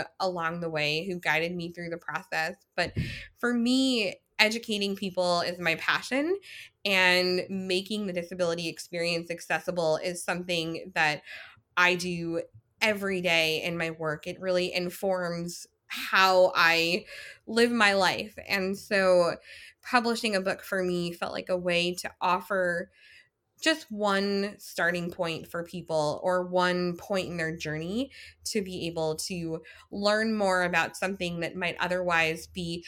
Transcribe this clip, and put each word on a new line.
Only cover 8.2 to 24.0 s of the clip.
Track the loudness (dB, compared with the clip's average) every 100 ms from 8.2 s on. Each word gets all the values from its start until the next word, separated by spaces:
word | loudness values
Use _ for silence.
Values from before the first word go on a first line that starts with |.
| -6 -2 -2 0 -4
experience | -8 -8 -4 -2 -2 -4
accessible | -8 -4 -4 -2 -2 0 0
is | -2 -6
something | -4 -4 -2 -2 -2 -6 -6 0
that | 0 0 -6 -18 -18 -20 _ 2
I | 4 4
do | -2 -4 -2 -4 -6 -14 _ 0
every | 0 2 0 0
day | 2 4 4 0
in | -2 -4
my | -4
work. | -4 -4 -4 -6
It | -6
really | 0 0 2
informs | -2 -4 -2 -2 0 -2 -4 -6 -10 -16 _ -12
how | -10 0 6 8 8 6 8
I | 6 6 2 0 -4 -16 -18 -16 -4
live | 2 4
my | 6 6
life. | 6 4 2 -4 -10 -4
And | -2 -2 -4
so | 0 2 6 6 4 0 -10 -20 -20 _
publishing | 0 2 2 0 0 0
a |
book | 0 -4
for | -4 -2
me | 0 0 -2
felt | -4 -6
like | -6 -4
a | -2
way | 0 2 0 -2
to | -8 -2
offer | 0 0 0 0 0 -2 -6 _ -20 -20 _ _ _ -4
just | 0 0 -4
one | -2